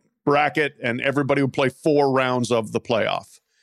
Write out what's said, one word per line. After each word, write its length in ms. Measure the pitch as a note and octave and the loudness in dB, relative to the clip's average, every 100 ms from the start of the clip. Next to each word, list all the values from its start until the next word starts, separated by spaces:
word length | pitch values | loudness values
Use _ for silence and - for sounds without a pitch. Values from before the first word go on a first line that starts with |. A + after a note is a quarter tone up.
| _ _ | _ _
bracket, 520 | - D3 D3 D3 C#3+ - | 0 2 2 0 -4 -4
and 180 | B2 B2 | -6 -2
everybody 400 | C3 C3+ C#3 C#3+ | -2 0 0 0
would 100 | C3+ | 0
play 160 | - E3+ | 0 -2
four 420 | - E3 D3 C#3 | 0 0 2 2
rounds 380 | C3 B2+ B2+ A#2 | 2 0 0 0
of 200 | A#2 G#2+ | -2 -2
the 80 | A2+ | -6
playoff. 600 | - A2+ G#2 F2 - - _ _ | -2 -2 0 -4 -8 -20 _ _